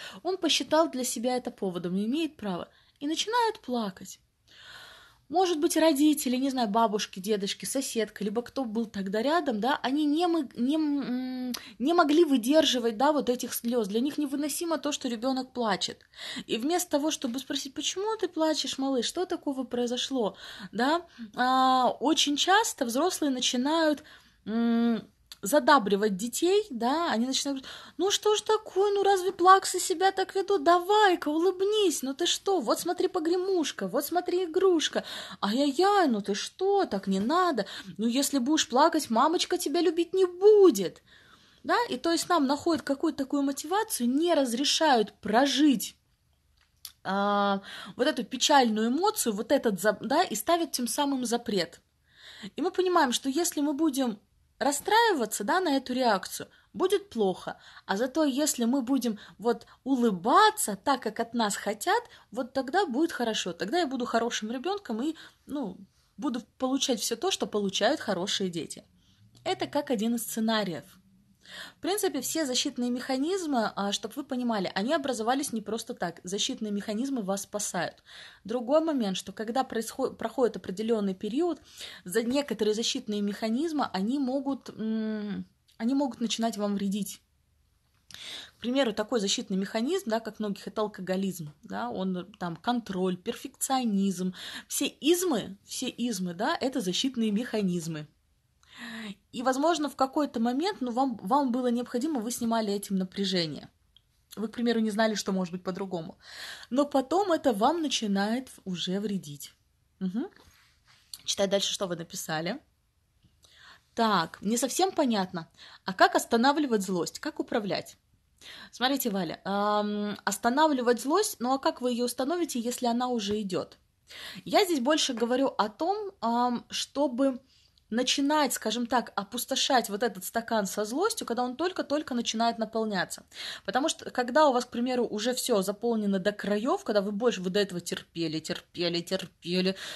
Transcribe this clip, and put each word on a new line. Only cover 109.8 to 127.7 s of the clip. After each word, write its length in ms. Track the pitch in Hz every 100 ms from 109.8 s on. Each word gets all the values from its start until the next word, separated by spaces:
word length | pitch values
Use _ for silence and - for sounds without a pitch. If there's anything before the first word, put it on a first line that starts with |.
| _ -
Мгм. 280 | 185 208 381 _ - _ _ _ _ _ - -
Читай 240 | - - 196
дальше, 240 | 202 -
что 140 | - 190
вы 100 | 165
написали. 640 | 165 - - 156 170 277 _ _ _ _ _ _ _ _ _ _ - - _
Так, 440 | - 226 190 160 -
не 140 | 196 233
совсем 360 | 262 - 381
понятно. 560 | 381 269 208 185 175 165 _ - -
А 80 | -
как 220 | 185 370 339
останавливать 640 | - 233 262 294 285 214
злость? 360 | 190 180 - -
Как 200 | 302 -
управлять? 560 | 285 - 190 151 - - _ _ _ _ - - -
Смотрите, 380 | - 254 277 240
Валя, 300 | 196 165 -
ам, 720 | - 202 208 208 208 208 208 -
останавливать 760 | - 196 233 269 311 262 240 226
злость, 340 | 262 349 427 -
ну 120 | 240
а 40 | 269
как 220 | 330 320
вы 100 | 247
её 140 | 240 240
установите, 540 | - 254 349 330 240
если 260 | 233 240 240
она 220 | 240 254
уже 320 | 247 202 214
идёт? 360 | 202 165 - - _ _ _ - - 185
Я 200 | - 302
здесь 160 | 381 302
больше 340 | 240 311 -
говорю 340 | 233 233 254 269 -
о 100 | 214
том, 440 | - 330 427 392 -
ам, 460 | 226 240 247 240 -
чтобы 680 | - - 269 294 240 277 247 _ _ _